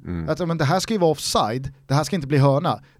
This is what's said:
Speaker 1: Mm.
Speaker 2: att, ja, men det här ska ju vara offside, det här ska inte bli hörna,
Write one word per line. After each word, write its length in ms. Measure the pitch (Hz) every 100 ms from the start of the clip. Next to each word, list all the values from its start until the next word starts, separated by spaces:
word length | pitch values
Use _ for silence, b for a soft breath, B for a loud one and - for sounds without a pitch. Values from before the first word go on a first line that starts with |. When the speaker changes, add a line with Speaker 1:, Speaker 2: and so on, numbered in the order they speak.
| 131
Speaker 1:
Mm. 220 | 87 165
Speaker 2:
att, 100 | 156
ja, 60 | 170
men 120 | 165
det 60 |
här 160 | 143 185
ska 140 | -
ju 40 | 220
vara 100 | 170
offside, 640 | 147 - 233 113 123 135 - -
det 80 |
här 100 | 135
ska 120 | 156 196
inte 120 | 135
bli 100 | 147
hörna, 420 | 139 139 170 107 b